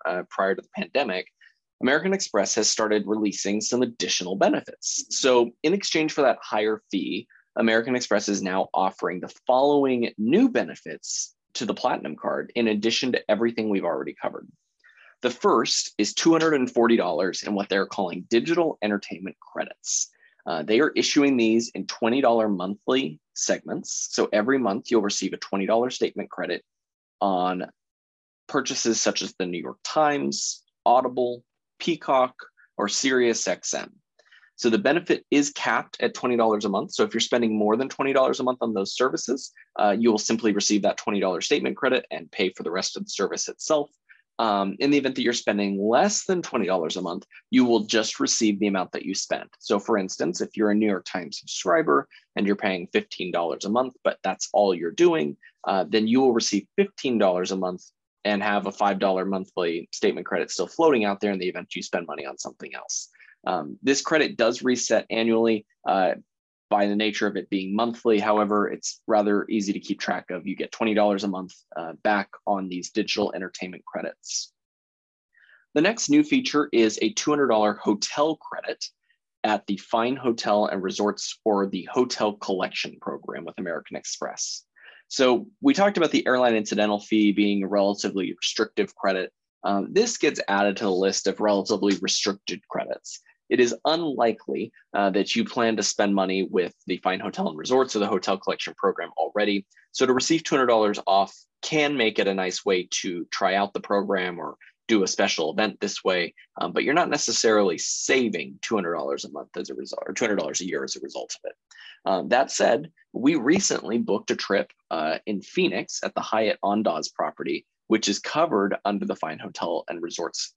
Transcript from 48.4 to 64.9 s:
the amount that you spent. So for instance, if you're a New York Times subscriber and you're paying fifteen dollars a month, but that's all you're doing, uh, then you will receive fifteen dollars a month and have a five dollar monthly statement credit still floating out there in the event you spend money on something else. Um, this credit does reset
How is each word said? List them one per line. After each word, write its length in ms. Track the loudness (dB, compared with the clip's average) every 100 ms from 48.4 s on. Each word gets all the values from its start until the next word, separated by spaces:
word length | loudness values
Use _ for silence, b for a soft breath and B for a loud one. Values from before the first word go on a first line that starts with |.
| 2 2
the 80 | 0
amount 240 | 0 -2
that 140 | -6 -6
you 100 | -6
spent. 340 | -4 -6 -6 _
So 200 | -2 -2
for 180 | 2 0
instance, 440 | 0 -4 -4 -4
if 160 | -6 0
you're 140 | 2
a 40 | 4
New 120 | 2
York 180 | 0 -4
Times 340 | -8 -8 -12
subscriber 680 | -10 -6 0 2 2 0 0 b b -4
and 100 | -2
you're 120 | 0
paying 300 | 0 -2 -2
fifteen 400 | -2 -4 -8 -4
dollars 320 | -2 -2 -4
a 60 | -2
month, 240 | -2 -2 -4
but 140 | -4 -2
that's 260 | -6 -6 -2
all 240 | 2 2 2
you're 160 | -4
doing, 460 | 2 4 4 -2 -6 b b -2
uh, 200 | 0 2
then 180 | 2 4
you 140 | 6
will 140 | 6
receive 340 | 4 2 -2 -2 0
fifteen 420 | 0 -2 -2 2
dollars 340 | 2 2 -2
a 60 | -2
month 260 | -4 -6 -14 _ _ _ -2
and 180 | 0
have 240 | 0 0 -2
a 60 |
five 260 | 0 0 2
dollar 240 | 2 2
monthly 640 | 0 -4 -6 -2 -2 -2 -8
statement 340 | -2 0 0 -4
credit 240 | -4 -4
still 160 | -4 -4
floating 380 | 2 4 4 2
out 160 | 0
there 100 | -2
in 80 | -2
the 80 | -4
event 260 | -6 -10
you 80 | -10
spend 240 | -6 -6 -6
money 200 | -10 -10
on 120 | -12
something 380 | -14 -14 -16 -14
else. 320 | -10 -10 -10 b b b -4
Um, 300 | -4 -6 -4
this 180 | 0 0
credit 340 | 2 2 2 2
does 280 | 2 2
reset 420 | 0 0 2